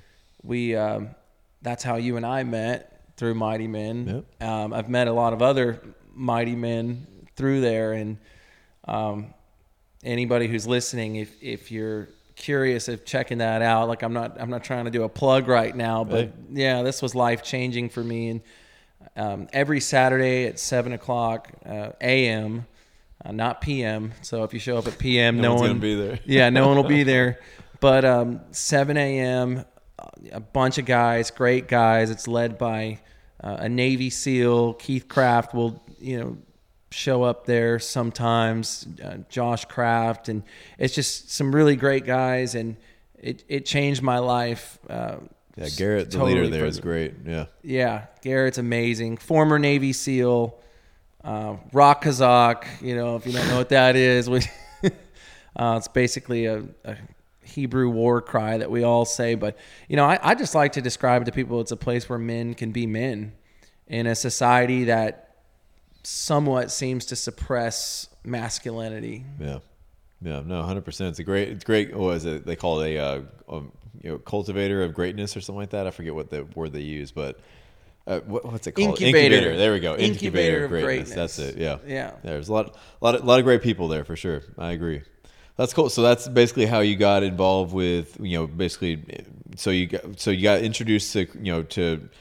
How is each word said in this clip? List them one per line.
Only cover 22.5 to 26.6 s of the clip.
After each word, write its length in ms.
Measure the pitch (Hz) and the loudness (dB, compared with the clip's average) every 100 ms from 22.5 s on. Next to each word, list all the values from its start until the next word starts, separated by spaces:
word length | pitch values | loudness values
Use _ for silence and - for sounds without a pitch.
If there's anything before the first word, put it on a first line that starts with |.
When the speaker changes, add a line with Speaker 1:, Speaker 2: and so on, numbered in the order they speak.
| 113 117 _ _ _ _ - | -6 -10 _ _ _ _ -18
Speaker 1:
uh, 80 | - | -10
not 280 | 107 120 - | -4 -4 -2
P 220 | 147 135 | -4 -2
M. 300 | 110 110 110 110 | -2 -4 -8 -12
So 220 | - 117 | -8 -6
if 80 | 110 | -6
you 60 | 113 | -6
show 160 | 127 120 | -4 -4
up 100 | 110 | -4
at 100 | - | -4
P 200 | 131 123 | 2 4
M, 180 | 117 117 | 4 4
Speaker 2:
No 40 | |
Speaker 1:
no 60 | 120 | 4
Speaker 2:
one's 100 | 120 | 4
Speaker 1:
one, 80 | 117 | 4
Speaker 2:
gonna 100 | 117 | 2
be 140 | 107 104 | 0 0
there. 240 | 101 123 | -2 -4
Speaker 1:
yeah, 260 | 143 135 120 | 2 6 6
no 180 | 131 | 6